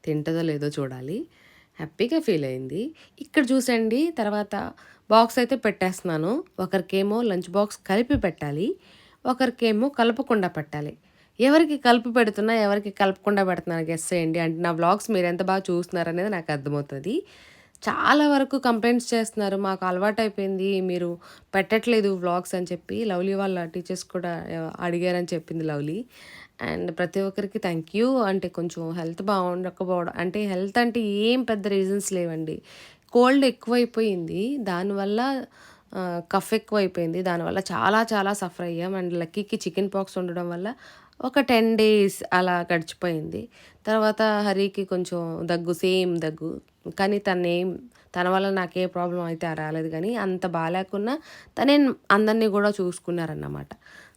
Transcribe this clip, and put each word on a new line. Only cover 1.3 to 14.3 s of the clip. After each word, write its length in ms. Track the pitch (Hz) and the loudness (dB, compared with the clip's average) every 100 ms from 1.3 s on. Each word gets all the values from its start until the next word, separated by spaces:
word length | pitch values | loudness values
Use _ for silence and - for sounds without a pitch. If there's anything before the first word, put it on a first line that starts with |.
| _ _ _ _ - | _ _ _ _ -12
హ్యాపీగా 400 | 156 - 233 320 | -12 -2 0 2
ఫీల్ 260 | 311 170 139 | 2 0 0
అయింది. 460 | 131 131 151 262 320 - _ | -6 -6 -6 -6 -10 -20 _
ఇక్కడ 300 | - - 247 | -2 0 4
చూసండి 640 | 269 254 233 226 233 330 320 | 2 2 0 2 2 0 -2
తర్వాత 560 | 208 208 208 202 - - - _ _ | -2 -2 -4 -6 -8 -12 -20 _ _
బాక్స్ 300 | 214 233 - | 6 6 2
అయితే 160 | 240 262 | 0 0
పెట్టేస్తున్నాను. 880 | 220 196 185 185 180 156 170 262 381 - | 0 0 -2 -2 -4 -2 0 -2 -6 -8
ఒకరికేమో 640 | 185 190 185 190 202 214 | -2 -2 0 0 0 0
లంచ్ 300 | 240 180 180 | 0 -2 0
బాక్స్ 280 | 190 208 - - | 0 0 -4 -2
కలిపి 300 | 196 247 285 | 0 2 2
పెట్టాలి, 580 | 185 160 147 143 214 403 _ - - _ - | 0 -2 -6 -2 -2 -4 _ -20 -20 _ -4
ఒకరికేమో 640 | 254 254 240 226 214 269 | 0 0 2 0 2 0
కలపకుండా 580 | 285 226 233 262 220 180 | 2 0 2 0 0 0
పెట్టాలి. 500 | 165 147 151 147 - _ _ _ _ | -4 -8 -8 -8 -12 _ _ _ _
ఎవరికి 380 | 247 302 320 294 | 6 6 4 2
కలిపి 340 | 240 240 240 | 4 4 4
పెడుతున్నా, 420 | 240 220 208 214 | 2 2 2 0
ఎవరికి 360 | 226 208 202 202 | 2 2 2 -2
కలపకుండా 540 | 196 196 190 - 202 | 0 2 2 0 2
పెడుతున్నా 360 | 190 170 165 165 | 2 0 -2 -4
గెస్ 340 | 160 165 - | -2 -4 -2
చేయండి. 260 | 180 160 | 0 0